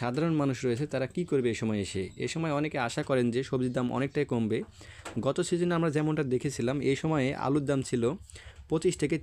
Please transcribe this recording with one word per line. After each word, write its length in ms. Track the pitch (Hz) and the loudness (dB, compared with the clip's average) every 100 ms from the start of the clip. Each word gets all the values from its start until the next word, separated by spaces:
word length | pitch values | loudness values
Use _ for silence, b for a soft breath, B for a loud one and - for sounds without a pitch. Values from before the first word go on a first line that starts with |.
সাধারণ 340 | 123 127 165 156 | -2 0 2 2
মানুষ 160 | 139 123 127 | 2 0 0
রয়েছে, 200 | 120 143 | 0 -2
তারা 120 | 131 131 | -2 -2
কী 80 | - 175 | -2 0
করবে 200 | 143 120 | 2 2
এ 20 | 110 | 2
সময় 180 | 113 107 95 | 0 0 -2
এসে? 180 | 98 92 - 123 | -4 -6 -4 -4
এ 20 | |
সময় 200 | 160 165 143 | -2 -2 0
অনেকে 180 | 151 147 117 | 0 -2 -2
আশা 140 | - 147 | -2 0
করেন 160 | 131 120 117 | 2 2 2
যে 60 | 135 | 0
সবজির 240 | 135 127 127 | 0 0 0
দাম 100 | 123 120 | 0 0
অনেকটাই 280 | 139 151 147 | 0 0 0
কমবে। 280 | 120 113 113 214 B B B B - 127 | 0 2 0 -4 B B B B -4 0
গত 120 | 143 175 | 0 0
সিজনে 260 | 175 175 170 | 0 2 2
আমরা 120 | 165 147 | 2 2
যেমনটা 280 | 151 156 143 | 2 0 0
দেখেছিলাম, 440 | 127 147 135 120 143 127 | 0 0 -2 0 0 0
এই 80 | 135 | 0
সময়ে 260 | 160 156 131 143 127 | 2 2 2 0 0
আলুর 200 | 147 139 | 2 2
দাম 100 | 139 - | 0 0
ছিল 140 | 123 117 165 - B B B B | 0 0 0 -8 B B B B
পঁচিশ 240 | 160 180 - | 0 2 2
থেকে 140 | 147 160 | 0 0